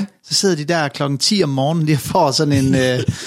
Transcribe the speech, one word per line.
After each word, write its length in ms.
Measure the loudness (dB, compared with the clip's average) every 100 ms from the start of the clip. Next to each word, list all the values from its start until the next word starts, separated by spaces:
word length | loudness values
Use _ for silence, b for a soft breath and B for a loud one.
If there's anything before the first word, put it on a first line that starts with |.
ikke?" 60 | -2 _
Så 100 | -6
sidder 200 | -2 0 0
de 80 |
der 240 | 0 -2 -2
klokken 300 | -2 -4 -2
ti 220 | 0 0
om 60 | 0
morgenen, 380 | 0 0 0 0
lige 120 | 0
får 320 | 0 0 2
sådan 220 | 2 2 2
en, 100 | 2
øh, 260 | 2 2 0 -2 B